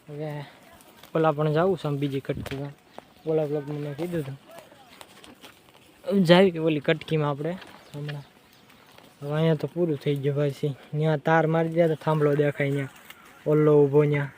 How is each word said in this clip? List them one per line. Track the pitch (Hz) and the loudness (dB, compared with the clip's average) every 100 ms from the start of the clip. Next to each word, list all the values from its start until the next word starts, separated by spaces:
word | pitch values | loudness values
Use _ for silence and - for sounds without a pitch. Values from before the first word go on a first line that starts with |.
હવે | - 147 156 147 139 - - - - - - | -16 -10 -8 -10 -12 -20 -20 -20 -20 -20 -6
ઓલા | 160 160 147 | 0 0 2
પણ | 156 | 0
જાવું | 151 185 180 | 2 0 0
છે | 151 | -4
આમ | 143 | -4
બીજી | 143 135 - | -4 -4 -6
કટકીમાં, | 139 - 135 143 147 _ - - - 156 | -8 -8 -10 -10 -14 _ -20 -20 -12 -2
ઓલા | 156 147 | -2 -2
વ્લોગમાં | 151 143 147 | -4 -6 -8
મેં | 147 143 | -8 -8
કીધું | 175 170 | -6 -6
હતું, | 135 139 - - - - - - - - - - - - - - _ _ - 202 | -8 -12 -18 -20 -20 -20 -20 -20 -20 -20 -20 -20 -20 -20 -20 -20 _ _ -2 2
જાવી | 165 175 196 165 | 6 6 6 2
ઓલી | 160 151 151 | -2 0 -2
કટકીમાં | 160 - 156 147 | -2 -2 -2 -2
આપણે | 139 156 185 - - - | -4 -8 -8 -14 -20 -18
હમણાં. | 147 147 147 135 _ _ - _ - - - - _ | -12 -10 -12 -14 _ _ -20 _ -20 -20 -20 -20 _
હવે | 143 | -6
અહીંયા | 151 160 151 | 0 0 0
તો | 143 | -2
પૂરું | 170 175 143 | -2 -2 -2
થઈ | 151 143 | -2 -2
ગયું | 139 139 | -2 0
ભાઈ | 147 135 | -2 -2
છે, | 151 131 - | -6 -6 -8
ત્યાં | 147 156 151 | -2 0 0
તાર | 160 165 156 | 2 4 4
મારી | 160 165 | 2 0
દીધા | 165 165 | 2 2
તો | 156 | 2
થાંભલો | - 156 147 143 | 0 2 2 2
દેખાય | 147 - 143 | 0 0 -2
ત્યાં, | 139 135 - - - - - 147 | -2 -6 -14 -20 -20 -20 -10 0
ઓલો | 156 151 147 | 4 6 6
ઊભો | 143 143 | 6 4
ત્યાં. | 147 147 139 | 4 0 -4